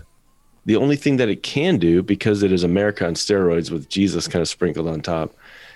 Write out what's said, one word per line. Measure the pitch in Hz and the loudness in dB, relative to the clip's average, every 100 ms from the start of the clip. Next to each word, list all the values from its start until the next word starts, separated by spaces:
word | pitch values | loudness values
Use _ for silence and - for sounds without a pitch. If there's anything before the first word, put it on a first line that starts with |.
| - _ _ _ _ _ | -20 _ _ _ _ _
The | - 104 | 0 2
only | 139 143 | 2 2
thing | 147 131 | 2 2
that | 117 | 0
it | 98 | -2
can | - 139 175 135 | -4 -2 0 2
do, | 85 87 | 4 2
because | 92 95 110 104 | 2 0 0 2
it | 98 | 2
is | 92 | 2
America | 87 92 104 101 87 | 2 2 0 0 -4
on | |
steroids | 80 - 98 90 85 80 | -2 0 2 2 2 -2
with | 85 69 | -6 -4
Jesus | 95 98 85 80 | 0 0 0 -4
kind | 87 | -2
of | 78 | -4
sprinkled | - 87 80 80 | -2 -4 -2 -4
on | 80 | -6
top, | 82 82 80 _ - - - | -4 -4 -6 _ -20 -20 -20